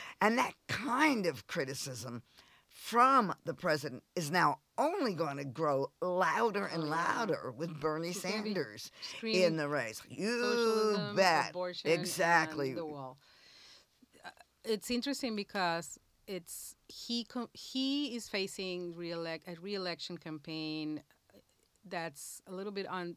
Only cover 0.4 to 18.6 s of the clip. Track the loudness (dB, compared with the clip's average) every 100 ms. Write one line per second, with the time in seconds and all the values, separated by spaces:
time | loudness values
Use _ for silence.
0.4 | 0 -4 -6 -6 -2 4 4 4 0 -4
1.4 | -6 -4 -4 -4 -8 -8 -8 -10 -12 -20
2.4 | -20 -20 _ -14 0 6 8 8 4 0
3.4 | -6 -2 0 0 -2 -10 -8 -4 0 4
4.4 | 4 4 _ 0 0 2 0 0 -2 -2
5.4 | -6 0 2 2 0 _ -2 2 4 4
6.4 | 2 2 -2 -2 0 0 0 0 0 0
7.4 | -2 -6 -8 -2 -2 0 -2 -4 -4 -2
8.4 | -2 -2 -4 -6 -14 -12 -12 -8 0 4
9.4 | 4 4 0 0 -2 -6 -10 -4 -2 0
10.4 | 2 2 4 4 4 2 2 4 6 6
11.4 | 2 -2 -6 -2 2 2 2 2 6 6
12.4 | 6 0 -2 -2 -6 -8 -12 -14 _ -20
13.4 | -20 -20 -20 -20 _ _ _ -20 -18 -18
14.4 | -20 _ -2 -2 0 -2 0 -2 -2 -2
15.4 | -2 0 2 2 -4 -12 _ _ -10 -10
16.4 | -8 -12 -12 -16 -18 -12 -4 -4 -4 -8
17.4 | -8 -10 -8 -2 0 0 -2 -6 -4 -2
18.4 | -2 -4